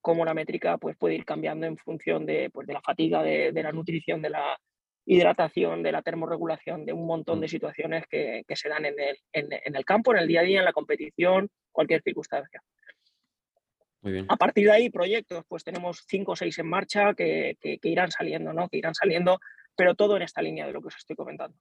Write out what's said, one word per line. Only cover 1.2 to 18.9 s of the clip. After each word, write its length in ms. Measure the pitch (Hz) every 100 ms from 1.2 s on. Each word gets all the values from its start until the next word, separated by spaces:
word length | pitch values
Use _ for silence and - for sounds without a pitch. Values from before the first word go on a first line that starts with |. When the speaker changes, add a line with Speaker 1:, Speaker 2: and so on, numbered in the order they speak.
Speaker 1:
cambiando 420 | 165 151 156 156 165
en 100 | 156
función 480 | - 160 160 160
de, 240 | 151 151 131
pues, 160 | - -
de 80 |
la 60 | 143
fatiga, 440 | - - 160 165
de, 260 | 156 151 151
de 120 | 160
la 100 | 156
nutrición, 500 | 156 170 165 156 170
de 80 | 156
la 260 | 151 143 135 _ _ _ _
hidratación, 800 | - 180 175 175 165 - 175 170
de 80 | 170
la 120 | 156
termorregulación, 840 | 160 165 160 165 165 156 - 165 156
de 60 |
un 120 | 170 165
montón 320 | 165 160 165
de 60 | 156
Speaker 2:
Mm. 40 |
Speaker 1:
situaciones 560 | 160 156 - 160 160 160
que, 380 | 156 143 113 -
que 80 |
se 140 | 135 147
dan 160 | 151
en 160 | 151 143
el, 160 | 139 139 _
en, 160 | 156 147
en 220 | 143 -
el 100 | 139
campo, 280 | 139 202 233
en 80 | 220
el 80 | 165
día 140 | 170
a 20 |
día, 160 | 180 196
en 40 |
la 80 | 185
competición, 760 | 156 147 147 151 - 175 185 202 _ _
cualquier 300 | - 156 160
circunstancia. 600 | - - - 135 135 - _ _ _ - _ _ _ _ _ _ _ _ _ _
Speaker 2:
Muy 80 | 101
bien. 140 | 95 95
Speaker 1:
A 80 | 123
partir 300 | - - 208
de 60 |
ahí, 180 | 214 240
proyectos, 540 | 202 175 220 208 175 160
pues 160 | 170
tenemos 420 | - 175 175 175 _
cinco 240 | 196 196
o 40 | 180
seis 220 | 175 160
en 80 | 165
marcha 480 | 175 196 208 202
que, 420 | 202 170 160 147 147
que, 180 | - 151
que 100 | -
irán 220 | 165 180
saliendo, 420 | - 160 160 165
¿no? 160 | 160 180
Que 100 | 160
irán 160 | 160